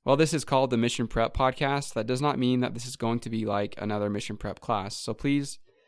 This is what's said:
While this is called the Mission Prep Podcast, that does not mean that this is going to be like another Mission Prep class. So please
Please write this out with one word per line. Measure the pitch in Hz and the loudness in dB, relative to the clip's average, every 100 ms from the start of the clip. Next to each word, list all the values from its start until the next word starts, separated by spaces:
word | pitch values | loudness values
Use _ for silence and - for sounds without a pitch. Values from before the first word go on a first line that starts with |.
While | 123 139 | 2 4
this | 156 | 4
is | 160 | 2
called | - 135 135 | 2 2 4
the | 117 | 2
Mission | 117 - 117 | 2 0 -2
Prep | 117 113 | 0 0
Podcast, | - 131 - 139 143 - | 2 0 2 0 0 -2
that | 117 110 | -4 -2
does | 127 | 0
not | 147 - | 2 2
mean | 127 127 | 2 2
that | 123 | 0
this | 117 123 | -2 -8
is | - | -4
going | 117 117 | 0 0
to | - | -2
be | 113 | -2
like | 107 101 104 - | 0 0 -2 -4
another | 107 104 104 | -4 0 0
Mission | 101 - 101 | -2 -4 -6
Prep | 104 - | -8 -6
class. | - 107 98 - | -2 -2 -2 -6
So | - | -6
please | 110 143 143 139 - - _ | -4 0 0 -2 -10 -18 _